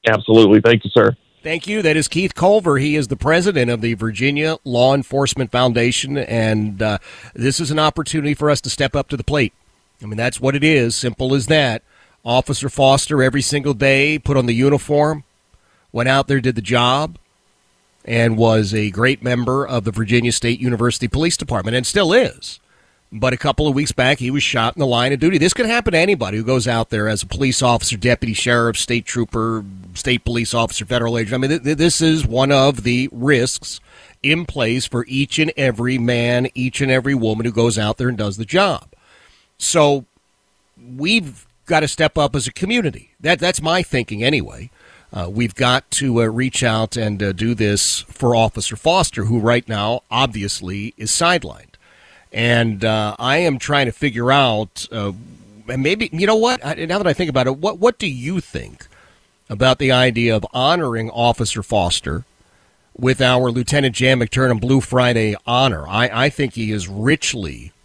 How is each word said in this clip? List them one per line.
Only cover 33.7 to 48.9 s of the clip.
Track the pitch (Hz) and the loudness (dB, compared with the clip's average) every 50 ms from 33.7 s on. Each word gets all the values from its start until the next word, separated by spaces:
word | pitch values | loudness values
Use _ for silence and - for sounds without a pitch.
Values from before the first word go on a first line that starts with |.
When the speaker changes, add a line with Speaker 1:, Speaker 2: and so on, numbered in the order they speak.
| - - _ _ - - - - - _ | -16 -16 _ _ -20 -20 -20 -20 -16 _
Speaker 2:
in | - 139 156 170 175 | -2 0 0 0 -2
place | - - 147 120 113 120 131 123 | -8 -4 -2 -2 0 0 -2 -4
for | - - 123 123 | -4 -4 -6 -6
each | - 131 135 143 - - 156 | -4 -2 -4 -2 -2 -2 -2
and | 156 156 - | -2 -2 -2
every | - 139 131 113 104 120 123 131 | -2 -2 -2 0 -2 -2 -2 -2
man, | 127 117 120 123 120 120 120 123 123 127 - _ | 0 0 0 0 0 0 0 0 0 -2 -4 _
each | 131 127 127 - - | -6 -6 -4 -2 -2
and | 143 131 | 0 0
every | 131 131 120 139 139 | 0 0 2 0 -2
woman | 127 113 110 110 110 113 | 0 0 0 -2 -2 -2
who | 120 | -2
goes | 107 113 117 117 - 113 | 0 2 2 2 2 0
out | 104 104 113 | -2 -2 -2
there | - 127 123 | -2 -2 -4
and | 123 | -2
does | 101 107 101 95 | -2 -6 -6 -6
the | 107 113 | -8 -8
job. | - - 180 208 190 143 - - _ _ _ _ _ _ _ _ _ _ _ _ _ _ _ | -2 0 0 2 2 -2 -6 -8 _ _ _ _ _ _ _ _ _ _ _ _ _ _ _
So | - - - 165 151 143 143 139 120 _ _ _ _ _ _ _ _ _ _ _ _ _ _ _ 120 123 127 | -6 0 2 4 4 4 4 0 -2 _ _ _ _ _ _ _ _ _ _ _ _ _ _ _ -20 -18 -10
we've | 131 147 185 220 226 170 139 110 - - _ _ _ _ | -6 -2 0 0 0 -2 -4 -14 -18 -20 _ _ _ _
got | - 170 156 | -2 0 0
to | 156 | 0
step | 139 - - 160 156 _ | -2 0 0 -2 0 _
up | 160 143 135 - | 0 -2 0 -2
as | 143 120 | -4 -6
a | - - | -6 -6
community. | - 190 190 233 247 208 147 - - - _ _ _ | -6 -4 -2 0 0 0 -2 -6 -8 -20 _ _ _
That, | - 151 175 - | -2 -2 0 0
that's | 170 180 185 - | 0 -2 -2 -2
my | 147 160 170 185 | 0 0 0 0
thinking | 175 - - 131 113 - 110 101 | 0 -2 -2 -4 -2 -4 -6 -2
anyway. | 113 135 151 127 90 - - - 95 123 _ _ _ - - - _ _ | 0 0 0 0 -4 -6 -12 -16 -18 -18 _ _ _ -20 -20 -20 _ _
Uh, | - 92 87 90 | -10 -8 -8 -6
we've | 98 113 120 110 - | -2 -2 -2 -2 -2
got | - 123 123 123 135 - _ - | 0 0 2 2 0 -2 _ -6
to, | - 139 135 117 117 | -4 -2 0 2 2
uh, | 117 | 0
reach | 110 110 120 131 127 - - 131 | 0 0 -2 -4 -2 -2 -2 0
out | 117 110 113 110 107 - | 0 0 0 -2 -4 -4
and, | 120 110 104 104 95 104 | -4 -4 -4 -2 -2 -4
uh, | 98 | -4
do | 92 87 110 117 120 | -2 -2 -2 -2 0
this | 104 110 104 101 101 - - - - | 0 0 0 0 0 0 -2 -4 -4
for | - - - - 135 120 120 | -8 -12 -8 -2 0 2 2
Officer | 113 113 110 - 110 - - 147 | 2 2 0 0 -6 -8 -8 -8
Foster, | - - 160 | -2 0 2